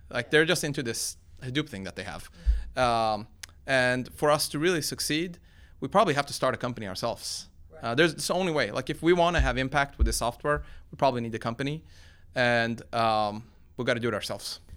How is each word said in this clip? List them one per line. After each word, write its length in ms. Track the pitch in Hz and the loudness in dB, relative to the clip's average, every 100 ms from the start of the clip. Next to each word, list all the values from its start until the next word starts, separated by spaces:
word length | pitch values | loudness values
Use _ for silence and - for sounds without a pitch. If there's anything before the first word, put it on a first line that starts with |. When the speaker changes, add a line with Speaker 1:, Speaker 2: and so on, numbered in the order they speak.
| - | -8
Speaker 1:
Like, 200 | 123 120 | -6 2
they're 140 | 151 | 4
just 200 | 160 170 | 4 2
into 180 | 156 143 | -2 -4
this 340 | 120 113 - - - - | -4 -4 -6 -8 -16 -14
Hadoop 240 | 127 135 151 | -6 -4 -4
thing 160 | 95 | -6
that 120 | 95 90 | -8 -8
they 80 | |
have. 240 | 92 78 - - - - - - | -10 -10 -14 -2 2 2 0 0
Um, 500 | 123 117 113 107 107 - - - - | 2 2 2 -2 -6 -18 -20 -10 0
and 460 | 135 127 127 120 | 2 2 0 -4
for 160 | - 151 | 0 2
us 180 | 147 - | 2 0
to 80 | 147 | -2
really 240 | 165 175 | 0 0
succeed, 560 | 139 131 - 151 180 170 - - - - | -2 -4 -2 -2 -4 -10 -20 -20 -20 -10
we 80 | 135 | 0
probably 260 | 190 208 | 4 4
have 120 | 139 139 | 2 0
to 80 | |
start 200 | - 131 | 0 0
a 40 | 117 | 0
company 280 | 123 120 101 | -4 -6 -8
ourselves. 600 | 95 117 92 - - - - - | -6 -4 -4 -8 -10 -12 -20 -20
Speaker 2:
Right. 120 | - | -8
Speaker 1:
Uh, 100 | 117 | 0
there's, 180 | 120 170 | 4 4
it's 160 | 151 - | 2 -2
the 60 | |
only 180 | 175 185 | 0 2
way. 180 | 151 107 | 2 0
Like, 200 | 127 127 | -2 -4
if 120 | 151 | 0
we 100 | 160 | 4
wanna 260 | 180 170 170 | 6 4 4
have 160 | 135 123 | 2 0
impact 400 | 131 147 139 - | 0 0 0 0
with 80 | 117 | 0
this 120 | - | 2
software, 440 | 113 - 147 147 - - - | -2 -2 0 -2 -4 -16 -18
we 60 | - | 0
probably 260 | 139 123 | 2 2
need 120 | 117 | -2
a 40 | 110 | -4
company. 460 | 120 117 135 156 - - - - - | -4 -4 -4 -6 -10 -20 -20 -20 -6
And, 480 | 131 123 120 117 117 - | 0 2 4 2 -2 -4
um, 500 | 117 113 107 107 104 - - - - | 0 2 2 0 -4 -12 -20 -12 -4
we 80 | |
gotta 160 | 123 120 | -2 0
do 80 | 117 | 0
it 60 | |
ourselves. 460 | 101 - 101 - - - | -2 -4 -8 -10 -14 -16